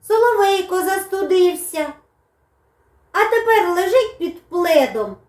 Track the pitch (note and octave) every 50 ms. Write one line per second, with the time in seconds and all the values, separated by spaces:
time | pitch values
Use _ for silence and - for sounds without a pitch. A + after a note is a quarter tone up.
0 | _ - G#4 A4+ A#4 A#4+ A4+ G4+ G4+ G4 G4 F#4+ F#4 F4+ F4+ F#4 F4 F#4 F#4+ G4
1 | F#4+ - - G4 G4+ - F#4 F#4 F4+ F4+ - - - - - D#4+ D4+ C#4+ C#4+ -
2 | _ _ _ _ _ _ _ _ _ _ _ _ _ _ _ _ _ _ _ _
3 | _ _ - F#4+ A4 G#4+ A#4 A4+ A4+ A#4 A4+ G#4 F#4 F4 F4 F4 F#4+ F#4 G#4+ C5
4 | A#4 A4 - - E4+ E4 - - _ _ - F4 F4 E4+ D#4+ D4+ C4 A#3+ G#3+ A3
5 | G#3+ F#3+ G3 - _